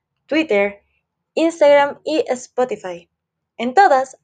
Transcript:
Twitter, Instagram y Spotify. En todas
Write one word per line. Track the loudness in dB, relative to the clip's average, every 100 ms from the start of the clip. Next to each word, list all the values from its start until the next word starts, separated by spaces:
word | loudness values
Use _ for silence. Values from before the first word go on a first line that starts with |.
| _ _ -6
Twitter, | -4 -2 0 -2 -6 _ _ _ _ _
Instagram | -2 -2 2 4 4 2 -4
y | -6 -6 -4
Spotify. | -6 -8 -6 -6 -6 -12 -14 _ _ _ _ _ -10
En | -4
todas | 2 4 4 -2 -10